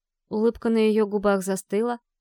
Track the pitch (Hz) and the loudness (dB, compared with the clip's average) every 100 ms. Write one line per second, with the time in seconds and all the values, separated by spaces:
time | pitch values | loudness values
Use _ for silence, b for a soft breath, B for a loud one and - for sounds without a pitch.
0 | _ _ _ 214 226 226 233 226 220 214 | _ _ _ -2 0 0 -2 2 2 2
1 | 208 208 202 196 185 190 - 202 233 240 | 0 0 0 0 -2 -6 -4 -4 -4 -6
2 | - _ | -12 _